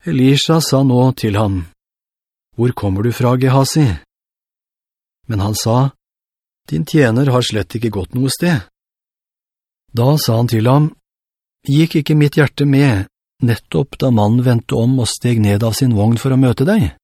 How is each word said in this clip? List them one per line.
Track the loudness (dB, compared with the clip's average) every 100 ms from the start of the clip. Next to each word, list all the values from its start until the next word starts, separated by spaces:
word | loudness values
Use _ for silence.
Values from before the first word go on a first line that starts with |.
Elisha | -4 0 2 2 2 0
sa | 2 0
nå | 2 2 2 0
til | -4 -2
ham, | -2 -4 -8 _ _ _ _ _ _ _ _ -4
«Hvor | -4 -2
kommer | -4 -2
du | -4 -2
fra, | -2 0
Gehazi?» | 2 2 0 0 0 -2 _ _ _ _ _ _ _ _ _ _ _ _ -8
Men | -4
han | -4 -2
sa, | 0 0 0 -4 _ _ _ _ _ _ -8
«Din | -6 -2
tjener | 2 2 2 0
har | 0 -2
slett | -6 -6 -6
ikke | -6 -6
gått | -8
noe | -4 -4
sted.» | -2 -2 -2 -6 _ _ _ _ _ _ _ _ _ _ _ _ -2
Da | 0 2
sa | 0 0
han | 0
til | 0 2
ham, | 2 2 -4 _ _ _ _ _ _
«Gikk | -2 0 2 0
ikke | 0 2
mitt | 2 2
hjerte | -2 0 0
med, | 2 2 0 -4 _ _ _
nettopp | -2 -2 _ -4 -4 -4
da | 0
mannen | 2 2 2
vendte | 2 0 -2 -2
om | 0 0
og | -2
steg | -4 -2 0
ned | 2 0
av | -2 0
sin | 0 2
vogn | 2 0
for | 0 2
å |
møte | 2 0 0
deg? | 0 0 -4